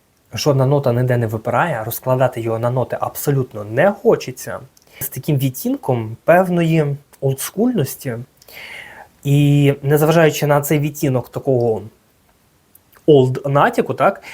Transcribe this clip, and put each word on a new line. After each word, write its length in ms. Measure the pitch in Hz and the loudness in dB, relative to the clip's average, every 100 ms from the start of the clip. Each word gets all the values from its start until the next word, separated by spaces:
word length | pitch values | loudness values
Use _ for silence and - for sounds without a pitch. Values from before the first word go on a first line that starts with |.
| _ _ _ | _ _ _
жодна 320 | 110 151 135 131 | -4 0 2 2
нота 260 | 147 135 | 2 2
ніде 240 | 120 127 120 | 0 0 0
не 100 | 113 | 0
випирає, 580 | 107 123 123 170 120 | -4 -2 0 0 -4
розкладати 560 | 110 - 131 127 127 - | -6 -6 -2 0 0 -2
його 180 | 117 113 | -4 -2
на 120 | 120 | -2
ноти 260 | 127 120 - | -2 -4 -4
абсолютно 640 | 120 - - 139 127 107 | -6 -6 -2 -2 -2 -8
не 280 | 104 117 190 | -6 0 0
хочеться. 680 | 202 226 156 - 127 - 95 127 _ _ - | 2 0 0 -2 -14 -12 -12 -14 _ _ -14
З 80 | - | -12
таким 280 | - 147 139 | -8 -2 0
відтінком 800 | 135 127 240 269 - 120 110 113 | 0 -4 -6 -4 -2 -2 -4 -4
певної 720 | - 175 185 175 165 160 143 143 _ _ | 2 2 2 0 2 2 0 -4 _ _
олдскульності. 960 | 139 135 - - 247 233 135 - 131 113 127 _ _ - - - - - - _ | -4 -4 -6 -2 -2 0 -4 -6 -10 -10 -12 _ _ -20 -20 -18 -20 -20 -20 _
І 500 | 143 143 143 143 139 139 | 0 4 4 4 4 2
незважаючи 640 | 139 147 156 165 160 151 147 | 2 2 4 4 4 2 0
на 140 | 143 | 0
цей 180 | 143 156 | 2 0
відтінок 500 | 147 147 147 127 - | -2 -2 -2 -2 -4
такого 540 | 131 139 127 117 107 107 - _ _ _ _ _ _ _ _ _ _ - | -6 -2 0 0 -2 -8 -20 _ _ _ _ _ _ _ _ _ _ 4
олд-натяку, 880 | 143 127 127 143 143 175 - - | 4 4 0 -2 2 2 0 -4
так, 280 | 127 156 - - | 0 0 -2 -10